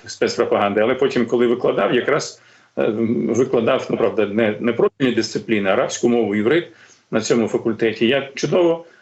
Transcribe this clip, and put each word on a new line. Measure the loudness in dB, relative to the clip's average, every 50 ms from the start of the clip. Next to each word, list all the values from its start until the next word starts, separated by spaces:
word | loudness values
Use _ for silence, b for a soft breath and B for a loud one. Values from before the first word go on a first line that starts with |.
| -16
спецпропаганди, | -18 -6 -2 -2 -2 0 -2 0 0 2 2 2 2 2 2
але | 2 2 2
потім, | 0 0 0 0 0 0
коли | 0 2 2 2 2
викладав, | 2 0 0 0 0 0 0 2 0
якраз, | 0 0 0 0 -2 -2 -6 -12 b b b b b b b b -2
е, | -2 -2 0 0 -2 0 0 -2 -2 0
викладав, | 0 0 0 2 2 0 2 2 0 0 0 -4
ну, | -2 0
правда, | 0 0 2 0 -2
не, | 0 0 0 0 0 0 -2
не | -2 -2 -2
профільні | 0 -2 -4 -2 _ -2 0 0
дисципліни, | 0 -2 -2 -4 -8 -4 -2 -2 0 0 0
а | 0
арабську | 0 0 -2 -4 -2 0 2
мову, | 2 2 2 0 0
іврит | 0 2 2 2 0 0 -4 b b b b b b b _
на | -4 -4
цьому | 0 0 2 2 2 0
факультеті. | 0 -2 -2 -2 -2 0 0 -2 0 2 0 2
Я | 2 0 -2 -6 -8
чудово, | -6 -4 0 2 2 2 2 2 0 B B B B